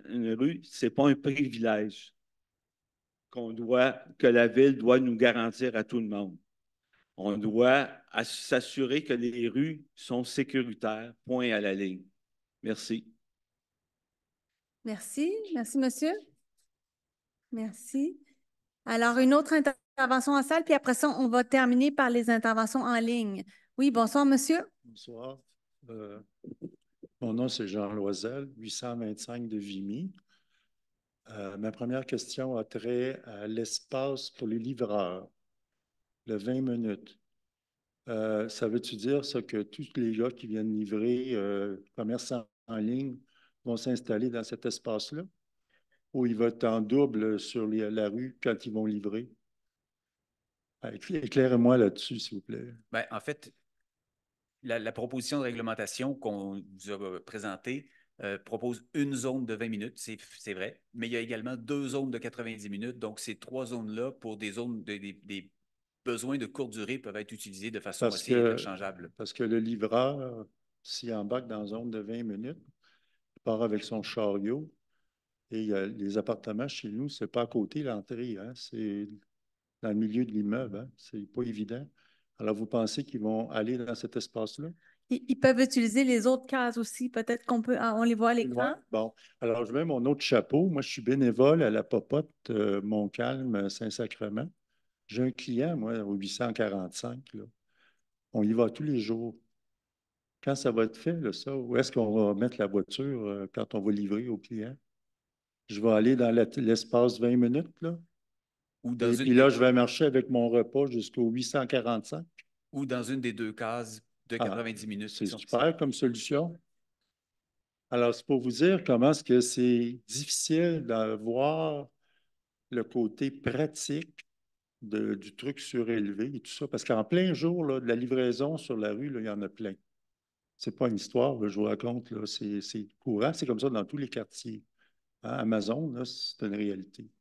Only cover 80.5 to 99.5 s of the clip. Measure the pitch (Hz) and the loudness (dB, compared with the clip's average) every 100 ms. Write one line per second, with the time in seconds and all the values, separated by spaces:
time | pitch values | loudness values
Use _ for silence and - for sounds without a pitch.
80.5 | 120 120 101 127 _ - 107 101 127 123 | -2 -4 -10 -12 _ -16 -14 -10 -6 -4
81.5 | 104 104 120 147 _ _ _ _ - 107 | -4 -6 -8 -10 _ _ _ _ -6 -2
82.5 | 104 110 117 110 - - 117 107 110 113 | -2 0 0 0 -2 -6 -4 -2 -2 -2
83.5 | 110 107 127 120 117 - 120 - 113 110 | -2 -2 -2 -4 -6 -6 -8 -8 -6 -6
84.5 | - 160 - _ _ - 254 - - 262 | -8 -12 -12 _ _ -6 -6 -2 4 6
85.5 | 247 262 262 226 240 262 233 233 254 254 | 6 4 4 2 4 4 4 4 2 0
86.5 | 269 240 233 214 - 247 226 226 240 - | -2 -2 -2 -6 -6 -6 -4 -2 -4 0
87.5 | 240 233 247 226 220 233 220 233 240 131 | 0 2 0 0 2 2 4 4 4 0
88.5 | 123 277 339 - 110 113 _ - - 117 | 0 0 -2 -2 -2 -2 _ -20 -4 0
89.5 | 113 110 135 165 131 127 143 - 117 - | 0 0 0 0 2 2 2 4 4 4
90.5 | 147 185 147 - - 113 139 123 110 135 | 2 4 2 -4 -4 0 4 4 8 8
91.5 | 165 120 107 - 110 - 143 156 _ - | 8 6 2 2 -2 0 -2 -2 _ -4
92.5 | 107 104 98 104 107 101 - 120 135 127 | 0 2 2 0 0 -2 -2 -2 -2 -2
93.5 | 104 98 - 110 - 113 - 107 107 160 | 0 -2 -4 -6 -4 -6 -6 -6 -4 -6
94.5 | _ _ _ _ _ _ 107 127 - - | _ _ _ _ _ _ -2 -2 -2 -6
95.5 | 120 156 156 110 117 101 98 98 - 120 | -2 -2 -2 -4 -4 -4 -4 -4 -4 -4
96.5 | 110 107 98 92 - 120 127 - 107 104 | 0 -2 -2 -6 -8 -10 -10 -14 -16 -16
97.5 | _ _ _ _ _ _ _ _ 113 107 | _ _ _ _ _ _ _ _ 0 2
98.5 | 113 113 - 151 127 107 113 117 - _ | 4 2 2 -2 -2 -2 -4 -4 -10 _